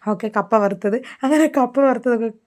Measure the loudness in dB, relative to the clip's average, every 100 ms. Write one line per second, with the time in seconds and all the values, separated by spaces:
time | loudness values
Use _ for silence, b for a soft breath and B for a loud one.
0 | -4 -4 -4 -4 0 2 2 -2 -4 -4
1 | -6 B 0 2 2 2 0 2 2 0
2 | -2 -2 -2 -8